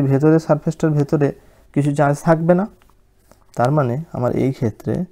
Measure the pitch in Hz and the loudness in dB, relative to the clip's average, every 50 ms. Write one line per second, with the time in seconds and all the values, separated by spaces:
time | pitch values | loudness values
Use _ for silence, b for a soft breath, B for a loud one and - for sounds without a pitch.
0 | 143 135 135 135 147 156 160 160 - - 156 151 - 170 156 - - 160 151 147 | 2 2 2 2 4 4 4 2 2 0 -2 -2 -2 -4 -4 -2 -2 0 0 0
1 | 143 - 165 151 143 135 - - b b b b b b b 143 143 147 143 147 | 0 0 0 0 0 0 -2 -4 b b b b b b b -2 -2 0 0 0
2 | 147 143 147 - - 170 165 160 165 165 175 180 202 220 - _ _ _ _ _ | 0 0 0 0 0 0 0 2 2 2 2 2 0 -4 -8 _ _ _ _ _
3 | _ _ _ _ _ _ - _ _ _ - - 117 127 147 156 139 120 117 147 | _ _ _ _ _ _ -20 _ _ _ -4 -2 0 2 2 2 0 0 -2 -4
4 | 165 - - 127 123 120 - - 120 131 139 - 127 107 - - - 107 117 135 | -6 -8 -6 -4 -4 -2 -2 0 -2 -2 -2 -2 -4 -4 -4 -4 -6 -4 -4 -4
5 | 185 - | -4 -8